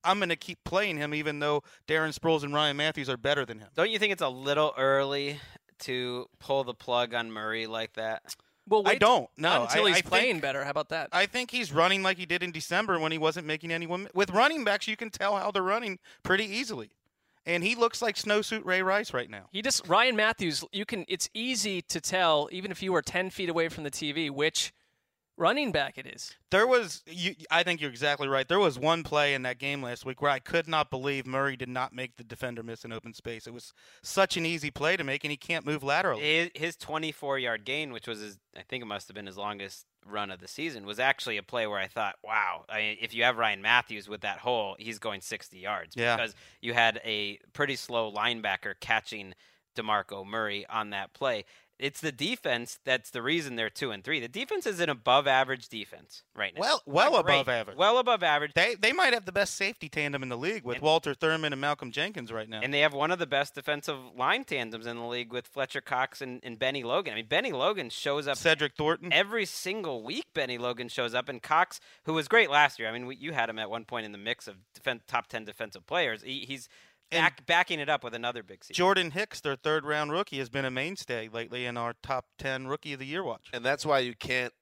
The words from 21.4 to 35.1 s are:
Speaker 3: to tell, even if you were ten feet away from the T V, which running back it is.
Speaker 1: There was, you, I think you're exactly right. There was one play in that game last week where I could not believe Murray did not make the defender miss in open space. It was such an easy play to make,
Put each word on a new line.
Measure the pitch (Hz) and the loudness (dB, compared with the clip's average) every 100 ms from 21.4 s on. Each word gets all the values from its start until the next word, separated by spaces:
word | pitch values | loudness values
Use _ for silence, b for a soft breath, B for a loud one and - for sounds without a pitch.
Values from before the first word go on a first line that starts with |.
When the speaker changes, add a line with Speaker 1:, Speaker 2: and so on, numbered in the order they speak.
| 247 247 202 190 | -4 -2 -2 -4
Speaker 3:
to | - 175 | -4 -4
tell, | - 185 175 151 147 | -2 2 6 4 2
even | 185 190 | -6 -8
if | 175 | -4
you | 190 | 0
were | 180 | 0
ten | - 180 185 | 2 -2 -2
feet | - 180 | -2 -2
away | 170 165 | 0 0
from | 160 147 | -2 -8
the | |
T | - 151 | -4 -4
V, | 147 156 | -2 -2
which | 139 156 - - _ _ _ _ _ _ - | 2 0 2 -4 _ _ _ _ _ _ 2
running | 170 254 277 | 2 4 0
back | 156 135 - | 0 -2 -6
it | 131 | -14
is. | - - - _ | -14 -14 -16 _
Speaker 1:
There | 185 233 | 4 8
was, | 247 196 - - | 6 4 -8 -12
you, | 175 175 - - | -4 -4 -4 2
I | 165 | 2
think | 175 170 | 4 0
you're | 147 | -2
exactly | 117 147 143 139 | 0 0 0 2
right. | 135 131 | 0 4
There | 180 | 4
was | 190 127 | 4 4
one | 147 165 | 2 2
play | 147 147 143 139 | 2 2 4 2
in | |
that | 127 123 | -2 -4
game | 139 143 | -4 -4
last | 123 120 | -4 -6
week | 131 131 | -8 0
where | 143 | 2
I | 135 | 0
could | - 170 160 | 0 -2 2
not | 160 147 | 0 0
believe | 131 139 139 123 | -2 -2 -2 -2
Murray | 131 139 127 | 0 0 -2
did | 123 | -6
not | 127 127 | -4 -6
make | 123 127 - | -6 -10 -10
the | |
defender | 117 113 127 117 | -16 -8 -6 -6
miss | 113 113 | -10 -12
in | 120 | -10
open | 113 117 | -12 -12
space. | 107 120 113 117 | -14 -12 -12 -12
It | |
was | 120 - b b b | -16 -18 b b b
such | - - 190 185 | -4 2 2 2
an | 165 | -2
easy | 165 147 | -2 -6
play | - 147 185 | -2 0 0
to | |
make, | 139 | -2